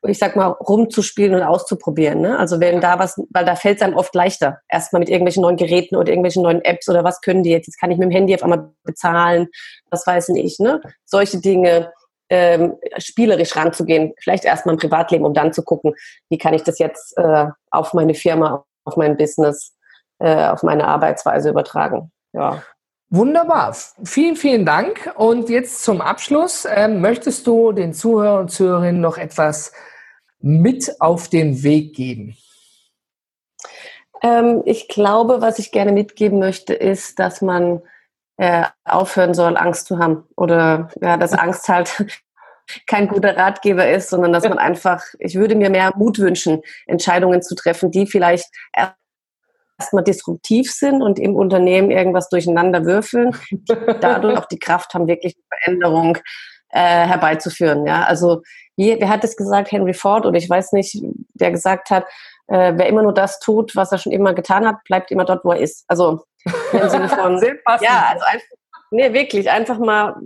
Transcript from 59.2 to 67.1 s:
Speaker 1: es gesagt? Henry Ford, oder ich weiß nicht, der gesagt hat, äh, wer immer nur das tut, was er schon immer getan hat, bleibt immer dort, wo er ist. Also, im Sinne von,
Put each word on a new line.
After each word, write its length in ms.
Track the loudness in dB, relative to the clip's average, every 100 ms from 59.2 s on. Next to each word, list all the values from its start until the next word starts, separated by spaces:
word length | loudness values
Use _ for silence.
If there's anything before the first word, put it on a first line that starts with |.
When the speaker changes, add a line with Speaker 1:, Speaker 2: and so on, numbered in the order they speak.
Speaker 1:
es 140 | -2 -4
gesagt? 340 | -2 0 0
Henry 220 | -2 -2
Ford, 320 | -2 0 2 2
oder 120 | 0
ich 120 | 0
weiß 240 | -2 0
nicht, 240 | -2 -2 -8 -12 -12 -16
der 180 | -2 -2
gesagt 380 | 0 -2 -2 0
hat, 140 | -2 -2 -16 -20 -20 _
äh, 260 | 2 2 2
wer 120 | 2
immer 160 | 4
nur 100 | 2
das 260 | 2 0 -4
tut, 360 | -2 0 0 -2
was 160 | -2
er 60 | -2
schon 140 | -4
immer 220 | 0 0
getan 340 | 0 0 0 0
hat, 160 | -2 _
bleibt 260 | -4 -2
immer 120 | -2
dort, 220 | 0 0 0
wo 60 |
er 80 | 0
ist. 260 | -2 -6 _
Also, 380 | 0 0 0 _ _ -8 -8 -2
im 160 | 0 2
Sinne 180 | 0
von, 300 | 0